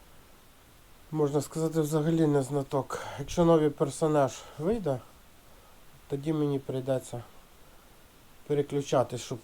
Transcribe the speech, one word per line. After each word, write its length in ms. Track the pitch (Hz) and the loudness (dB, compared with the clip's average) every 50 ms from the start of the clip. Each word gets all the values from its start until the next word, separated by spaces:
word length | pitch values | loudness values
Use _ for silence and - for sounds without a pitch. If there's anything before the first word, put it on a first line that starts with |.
| - - - - - - - - - - - - - - - - - - - - - - | -20 -20 -20 -20 -20 -20 -20 -20 -20 -20 -20 -20 -20 -20 -20 -20 -20 -20 -20 -20 -14 -8
Можна 300 | 156 156 151 143 139 156 | 0 0 2 2 2 0
сказати, 400 | 165 - - 160 160 160 156 165 | -2 -2 -4 -2 -2 0 0 0
взагалі 460 | 156 147 160 156 147 165 165 165 160 151 | 0 2 0 0 2 2 2 4 4 4
не 160 | 143 143 135 | 4 2 2
знаток. 560 | 131 143 143 139 - - 139 123 - - - - - - - | 0 -2 -4 -2 -2 -2 -2 -2 -2 -6 -8 -8 -10 -10 -10
Якщо 260 | - - - 175 175 | -8 -4 0 4 6
новий 240 | 165 165 160 151 151 | 6 6 6 4 2
персонаж 680 | 139 - 156 139 131 - 165 156 151 147 139 131 - - - - - - | 2 0 -2 -2 0 0 0 2 4 4 2 2 0 -6 -14 -16 -12 -4
вийде, 420 | 147 175 226 240 190 156 135 123 - - - - - - - - - - - - - - - - - - - - - - | -2 -2 -2 0 -2 -2 -4 -4 -6 -12 -20 -20 -20 -20 -20 -20 -20 -20 -20 -20 -20 -20 -20 -20 -20 -20 -20 -20 -8 -8
тоді 260 | 143 139 139 156 160 | -6 -4 -2 -2 0
мені 260 | 151 147 143 143 135 | 0 0 0 0 -2
прийдеться 640 | 135 - 127 131 127 135 135 127 123 - - 120 117 - - - - - - - - - - - - - - - - - - - - - - - - - | -4 -4 -6 -4 -2 -2 -2 -2 -2 -6 -10 -12 -12 -14 -20 -20 -20 -20 -20 -20 -20 -20 -20 -20 -20 -20 -20 -20 -20 -20 -20 -20 -20 -20 -20 -18 -6 -2
переключатись, 760 | 147 143 143 143 143 143 139 - - 139 120 - - 120 | 0 0 0 0 -2 -4 -2 0 2 2 2 0 -4 -8
щоб 180 | - - 135 113 | -8 -8 -10 -10